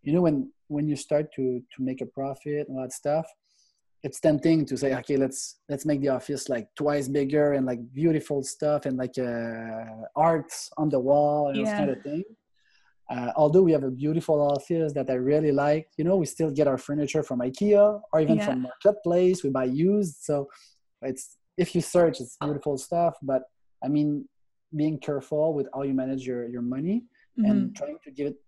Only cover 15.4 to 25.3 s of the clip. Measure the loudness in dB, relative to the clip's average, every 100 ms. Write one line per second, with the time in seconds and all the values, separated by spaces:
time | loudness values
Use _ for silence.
15.4 | 4 2 2 2 -2 -2 2 2 0 -2
16.4 | -2 2 2 2 -2 -4 -2 -2 -2 -4
17.4 | -4 -2 4 6 6 4 -2 0 4 2
18.4 | 2 -2 -4 0 2 2 0 4 4 2
19.4 | 0 0 0 2 2 2 0 -6 -4 -4
20.4 | -4 -14 -20 _ _ _ -8 -8 -10 -20
21.4 | _ -4 -2 0 0 4 4 2 -10 -8
22.4 | -6 -4 -4 -6 -4 0 0 -2 -4 -4
23.4 | -4 _ _ _ -2 0 0 -2 -8 _
24.4 | _ _ _ -2 -2 -2 -4 -6 -2